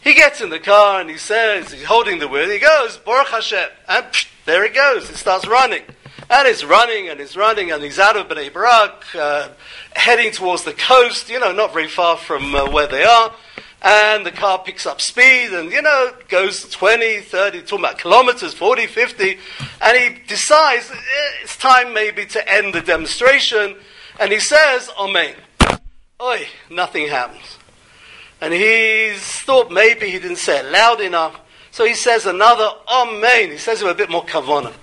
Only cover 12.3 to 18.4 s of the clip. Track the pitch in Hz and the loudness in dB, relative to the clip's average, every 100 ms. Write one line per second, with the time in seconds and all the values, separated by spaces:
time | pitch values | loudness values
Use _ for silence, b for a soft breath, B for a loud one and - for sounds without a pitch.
12.3 | 147 143 - 139 143 147 135 185 233 226 | -8 -4 -2 0 0 0 2 6 6 4
13.3 | B B B B B - 208 214 214 180 | B B B B B 2 4 4 0 -4
14.3 | 180 208 185 185 - 170 139 - - 254 | -4 -2 -2 -6 -10 -10 -6 -8 4 4
15.3 | 254 240 180 165 254 302 285 254 247 _ | 4 0 -6 -4 -2 0 2 0 -4 _
16.3 | 185 190 185 - - 190 233 226 214 190 | 0 0 -4 -14 -2 2 2 0 -4 -6
17.3 | 185 202 175 165 202 160 - 170 214 254 | -2 -2 -4 -8 -4 -4 -6 4 4 4
18.3 | 240 | 0